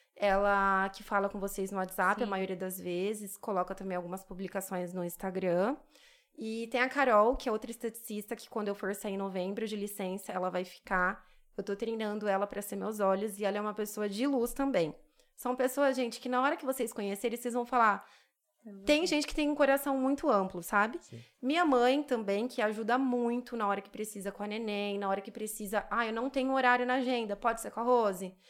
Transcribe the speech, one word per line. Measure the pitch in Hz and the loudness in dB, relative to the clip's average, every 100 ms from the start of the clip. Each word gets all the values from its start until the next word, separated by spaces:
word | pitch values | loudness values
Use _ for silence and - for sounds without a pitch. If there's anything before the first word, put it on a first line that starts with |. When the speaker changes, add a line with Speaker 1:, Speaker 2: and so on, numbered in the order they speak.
| _ | _
Speaker 1:
Ela | - 202 196 202 202 196 190 196 | -2 2 4 4 4 4 4 2
que | - | -4
fala | 208 202 196 | -2 0 0
com | 202 | -2
vocês | 196 - 190 | -4 -4 -4
no | 202 | -2
WhatsApp, | 185 - 185 208 | -4 0 2 2
a | 226 | 0
Speaker 2:
Sim. | |
Speaker 1:
maioria | 190 190 185 | -2 -2 -4
das | 185 185 | -6 -6
vezes, | 180 175 196 214 202 - | -6 -2 -2 -4 -8 -10
coloca | - 190 180 | -4 -2 -2
também | 190 190 180 | -4 -6 -6
algumas | 175 185 | -6 -10
publicações | - 185 190 196 190 185 175 | -10 -10 -6 -6 -4 -4 -4
no | 185 | -4
Instagram. | 175 - 190 185 185 175 208 302 - - - _ _ - | -6 -6 -6 -2 2 2 2 -2 -10 -20 -20 _ _ -10
E | 220 226 226 | -8 -6 -4
tem | 240 | 0
a | 254 | 0
Carol, | 277 262 214 220 262 | 2 6 8 6 4
que | 254 | 0
é | |
outra | 214 214 | -2 -4
esteticista, | 233 233 - - 208 208 226 | -8 -8 -8 -10 -8 -8 -12
que | - | -8
quando | 226 208 | -6 -4
eu | |
for | 202 196 | -4 -4
sair | 208 214 | -4 -4
em | 196 | -4
novembro | 196 190 185 208 220 | -4 -2 -4 -4 -4
de | 208 | -4
licença, | 202 202 185 185 - | -6 -4 -4 -4 -4
ela | 185 180 | -2 -2
vai | 180 | -2
ficar. | 185 - - 185 180 214 - - _ - | -6 -10 -2 0 2 0 -12 -20 _ -10
Eu | |
tô | 196 202 | -6 -4
treinando | 226 226 214 214 208 | -4 -2 -2 -2 0
ela | 190 202 | 0 0
pra | 202 | -4
ser | 202 196 | -6 -6
meus | 190 214 | -4 0
olhos | 196 196 214 202 | 2 2 0 -2
e | |
ela | 202 208 | -2 0
é | |
uma | 214 | -2
pessoa | 208 208 - 208 | -4 -6 -4 -4
de | 202 277 | 0 0
luz | 269 233 | 2 0
também. | - 277 214 156 - _ _ _ - | 0 0 2 0 -4 _ _ _ -8
São | 247 254 | -4 0
pessoas, | 262 277 277 254 | 0 4 2 2
gente, | 233 226 | -2 -4
que | 247 | -2
na | 254 | 2
hora | 277 330 | 2 0
que | |
vocês | 269 269 226 | -2 -2 -2
conhecerem, | - 202 196 240 233 | -4 -4 -2 -2 -2
vocês | 240 | -4
vão | 240 240 | -4 0
falar, | 254 220 196 - - _ _ _ _ | 4 4 4 -4 -20 _ _ _ _
Speaker 2:
Exato. | 220 196 | -20 -6
Speaker 1:
tem | 202 302 359 | 4 4 4
gente | 302 294 | 2 0
que | |
tem | - 294 | 0 0
um | |
coração | 294 277 277 277 269 | 4 4 4 2 2
muito | 262 277 311 | 2 2 4
amplo, | 208 190 180 | 4 2 -4
sabe? | 170 208 220 339 | 0 2 2 -2
Speaker 3:
Sim. | - 117 - - | -12 -18 -18 -8
Speaker 1:
Minha | 247 320 330 | 0 2 6
mãe | 247 247 277 | 6 6 4
também, | 294 240 202 202 247 | 2 -2 0 0 0
que | 247 | 0
ajuda | 214 214 220 247 | 0 0 0 2
muito | 269 247 233 240 247 | 2 2 2 0 -4
na | 233 202 | -2 0
hora | 196 | -2
que | - | -4
precisa | - 214 202 190 | -8 -8 -6 -8
com | 190 | -6
a | 208 | -6
neném, | 214 220 208 202 202 | -4 -4 -2 -2 -2
na | 202 | -2
hora | 196 | -2
que | 202 | -4
precisa, | - 214 - 208 208 - | -8 -8 -8 -4 -4 -2
"Ah, | 214 226 | -2 -2
eu | |
não | 226 262 | -2 -2
tenho | 269 262 | -2 0
horário | 269 254 247 247 | 2 4 4 2
na | |
agenda, | 262 254 247 220 202 | 0 2 0 -2 -2
pode | 233 226 | -2 -2
ser | 208 | -6
com | 214 | -2
a | |
Rose?" | 240 247 214 185 185 - | 4 4 4 0 -8 -12